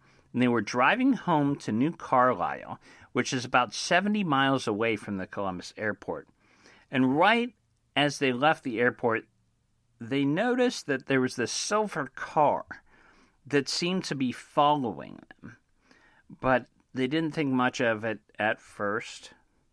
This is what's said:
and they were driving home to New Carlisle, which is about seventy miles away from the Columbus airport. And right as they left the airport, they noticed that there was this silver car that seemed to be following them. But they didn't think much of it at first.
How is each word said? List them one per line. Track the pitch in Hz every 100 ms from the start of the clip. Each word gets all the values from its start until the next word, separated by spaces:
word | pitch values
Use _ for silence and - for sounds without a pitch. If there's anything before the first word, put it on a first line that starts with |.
| _ _ _
and | 117
they | 123
were | 120
driving | 104 123 135 214 262
home | 226 - 156 143 143
to | -
New | 110 147
Carlisle, | - - 127 123 98 78 67 50 - - - -
which | 123 123
is | 131
about | 123 127 117
seventy | - - 175 202 214
miles | 180 135 135 135 -
away | 104 117 104
from | - 98
the | 92
Columbus | - 98 90 - -
airport. | 107 98 - 78 - _ _ _ - - -
And | 135 131 143
right | 190 233 240 - _ _ _ 139
as | 147 143
they | 135
left | 123 147 151
the | 139 110
airport, | 123 110 120 113 - _ _ _ _ _ _ -
they | 113 135
noticed | 139 160 240 247 247 - -
that | 131 -
there | 135
was | 127 -
this | 113
silver | - - 214 208 156 139 -
car | - 165 143 95 - - _ _ _ _ _ _ 131
that | 143 135
seemed | - 175 185 -
to | 139
be | 127
following | - - - 147 147 120 76 55 50 - -
them. | - - _ _ _ _ _ _ - -
But | 127 123 - _ _
they | 127 127
didn't | 160 160
think | 151 143
much | 127 123 -
of | 120 110 113
it | 107 _ -
at | 107 117
first. | - - 104 107 - - - - _ _ _